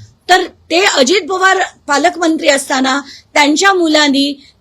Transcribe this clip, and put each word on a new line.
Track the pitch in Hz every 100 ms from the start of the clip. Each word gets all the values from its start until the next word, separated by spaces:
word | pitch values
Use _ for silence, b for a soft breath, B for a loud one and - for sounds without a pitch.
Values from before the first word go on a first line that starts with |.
| b _ -
तर | 370
ते | 349 - - 330
अजित | 392 339 262 392 311
पवार | 370 381 381 - - -
पालकमंत्री | 285 330 339 339 320 311
असताना | 277 - 269 262 277 277 B _
त्यांच्या | 302 285 311 392
मुलांनी | 381 320 302 294 277 285 277 B _